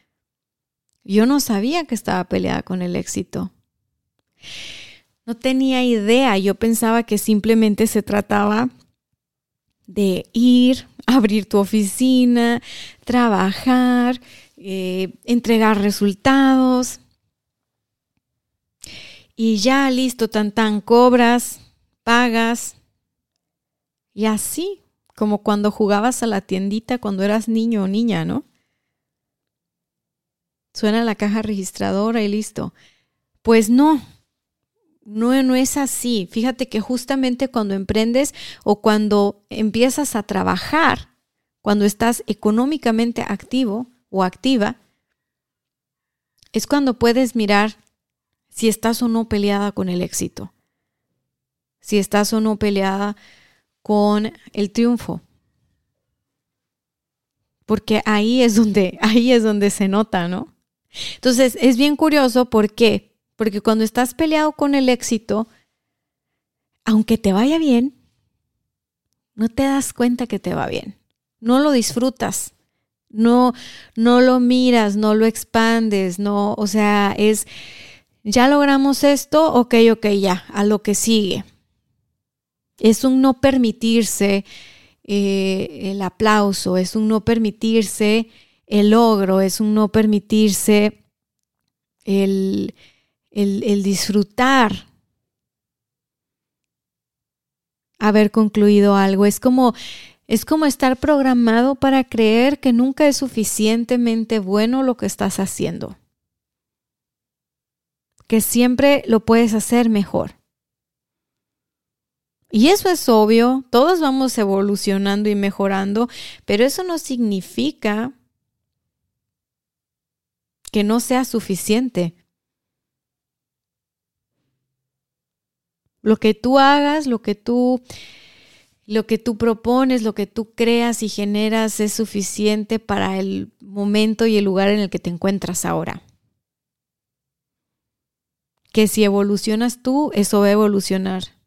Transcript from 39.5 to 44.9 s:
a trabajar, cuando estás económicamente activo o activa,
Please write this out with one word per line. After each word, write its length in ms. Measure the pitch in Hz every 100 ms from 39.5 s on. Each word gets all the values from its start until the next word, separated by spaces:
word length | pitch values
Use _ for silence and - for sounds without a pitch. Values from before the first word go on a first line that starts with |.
| 214 214 226 254 269 277
a 80 | 214
trabajar, 840 | - 190 185 185 - 302 311 - - _ _ _ _ _
cuando 220 | 208 208
estás 400 | 202 - 233 240 -
económicamente 960 | 202 214 220 269 311 233 220 240 - -
activo 600 | 202 - 262 233 214 254 _ _
o 100 | 190
activa, 540 | 185 - 254 247 208 - _